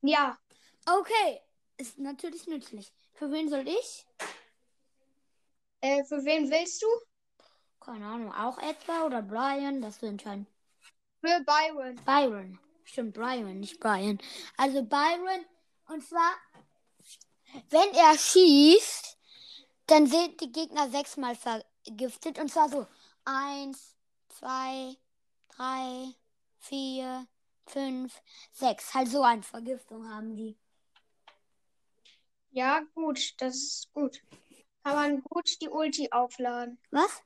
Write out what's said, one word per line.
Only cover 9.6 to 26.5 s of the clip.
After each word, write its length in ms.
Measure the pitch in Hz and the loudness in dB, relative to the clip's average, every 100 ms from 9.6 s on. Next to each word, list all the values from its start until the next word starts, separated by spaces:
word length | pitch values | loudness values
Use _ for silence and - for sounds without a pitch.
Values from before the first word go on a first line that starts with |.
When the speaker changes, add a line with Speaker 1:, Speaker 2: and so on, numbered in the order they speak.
| 277 277 | -4 -6
Speaker 2:
das 220 | 220 208 | -8 -10
wir 60 | 226 | -10
entscheiden. 400 | 202 214 202 202 _ _ _ - _ _ _ | -10 -10 -12 -12 _ _ _ -20 _ _ _
Speaker 1:
Für 200 | 320 349 | 0 0
Byron. 520 | 277 294 311 302 262 247 | 4 2 2 -2 -10 -8
Speaker 2:
Byron. 540 | - 269 269 208 185 185 _ _ | 2 4 4 -2 -12 -18 _ _
Stimmt, 320 | _ - 233 | _ -8 -8
Byron, 460 | 208 240 254 208 190 | -6 -6 -4 -6 -10
nicht 180 | 202 - | -12 -6
Brian. 400 | 226 196 202 202 - - - - | -2 0 0 -4 -8 -18 -18 0
Also 260 | 269 269 | 0 0
Byron, 600 | 233 285 302 349 370 370 339 _ _ _ _ | 0 2 2 0 -4 -6 -6 _ _ _ _
und 160 | 311 | -14
zwar, 280 | - 339 330 370 - - _ _ _ _ - - _ _ _ 277 - | -6 0 0 0 -12 -20 _ _ _ _ -20 -20 _ _ _ -20 2
wenn 240 | 302 403 | 4 4
er 240 | 381 320 302 | 8 8 8
schießt, 1000 | - 370 359 277 294 370 - - - - _ - - - _ _ - | 6 10 10 12 12 10 6 -10 -12 -20 _ -20 -20 -20 _ _ 6
dann 200 | 311 294 | 8 8
sind 340 | 302 339 - | 4 0 -4
die 100 | 294 | -10
Gegner 400 | 233 320 294 277 | -6 -6 -2 -2
sechsmal 460 | 269 285 - 254 240 | -2 -6 -6 -6 -6
vergiftet. 1000 | - 220 - _ - 214 254 - 330 285 | -6 -6 -8 _ -18 -8 -8 -6 -12 -8
Und 120 | 302 | -6
zwar 180 | 330 302 | 0 0
so: 180 | 285 220 _ - _ | 0 -8 _ -20 _
eins, 720 | - 269 277 277 277 269 - _ _ _ _ | -6 -4 -4 -8 -10 -14 -18 _ _ _ _
zwei, 680 | - - 262 262 262 262 262 _ _ _ _ _ | -18 -8 -6 -6 -8 -10 -14 _ _ _ _ _
drei, 580 | - 254 262 262 254 262 247 _ _ _ | -10 -8 -6 -6 -8 -12 -16 _ _ _